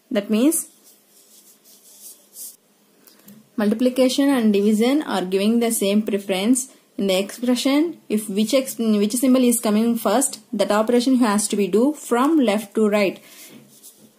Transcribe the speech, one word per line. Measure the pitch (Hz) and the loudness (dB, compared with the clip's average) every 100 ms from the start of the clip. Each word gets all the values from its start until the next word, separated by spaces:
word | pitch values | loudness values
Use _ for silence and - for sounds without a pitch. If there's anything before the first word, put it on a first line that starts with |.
| - | -8
That | 208 202 | -6 -2
means | 214 285 330 - _ _ _ _ _ _ - - _ _ - - - - - _ - - - _ _ _ _ _ _ - - _ - | 0 2 0 -6 _ _ _ _ _ _ -20 -20 _ _ -20 -20 -20 -20 -20 _ -20 -20 -20 _ _ _ _ _ _ -20 -20 _ -4
multiplication | 208 226 247 254 254 269 277 | -2 0 0 2 2 2 0
and | 262 220 | 2 2
division | 202 208 214 240 294 | 2 2 2 2 0
are | - 190 | -2 -4
giving | 185 190 208 233 | -2 -2 0 0
the | 233 | 0
same | 233 196 208 | 0 0 0
preference. | 214 202 202 185 214 254 - - _ - | 0 -4 -4 -2 0 0 -2 -14 _ -6
In | 196 | -2
the | 185 | 0
expression, | 202 - 247 247 277 285 339 - - | -2 -6 -2 -2 0 0 0 -6 -6
if | 208 214 | -4 -2
which | 196 220 | -2 0
ex-, | 269 262 - | 0 -2 -4
which | 220 208 214 | 0 0 0
symbol | 240 262 254 | 0 2 4
is | 247 233 | 2 0
coming | 214 214 233 233 | 0 0 0 -2
first, | 214 226 285 - - | 0 0 -2 -6 -8
that | 202 190 | -4 0
operation | 208 220 240 254 254 | 0 2 2 2 2
has | 233 202 - | 2 0 0
to | 208 | 0
be | 190 | 0
do | 202 269 | 2 0
from | 294 - 240 285 320 | -2 -2 0 2 2
left | 226 208 220 | 2 0 -2
to | 226 214 | -2 0
right. | 208 190 - - - - - - - - - - | 2 0 -4 -14 -20 -20 -20 -20 -20 -20 -20 -20